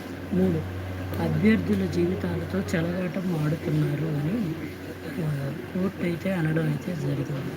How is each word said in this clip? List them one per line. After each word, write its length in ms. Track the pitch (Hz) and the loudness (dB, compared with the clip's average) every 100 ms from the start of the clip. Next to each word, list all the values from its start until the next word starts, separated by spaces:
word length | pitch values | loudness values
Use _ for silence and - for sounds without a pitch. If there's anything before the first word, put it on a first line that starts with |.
| - - - 180 | -8 -10 -2 4
మూడు, 440 | 185 156 - - - - - - | 4 4 -2 -6 -6 -6 -4 -2
అభ్యర్థుల 640 | 165 156 208 226 - 196 185 | 0 4 6 6 4 2 2
జీవితాలతో 720 | 175 175 185 180 165 165 190 | 2 2 2 0 -2 -2 -2
చెలగాటం 880 | 196 175 170 180 180 196 185 160 151 | 0 0 0 0 -2 -2 0 0 2
ఆడుతున్నారు 600 | 160 170 151 143 139 156 | 0 0 2 2 0 0
అని, 480 | 143 151 233 175 156 95 - - - - - | 0 0 0 -2 -4 -6 -8 -10 -10 -8 -4
ఆ, 300 | 156 143 139 156 - | -2 0 -2 -6 -4
కోర్టు 300 | 185 196 - | -2 -2 0
అయితే 300 | 175 170 190 | -2 0 0
అనడం 320 | 185 156 156 156 | 0 2 2 2
అయితే 300 | 147 - 165 | 0 -2 -2
జరిగింది. 560 | 143 139 135 139 131 | -2 -2 -2 -4 -4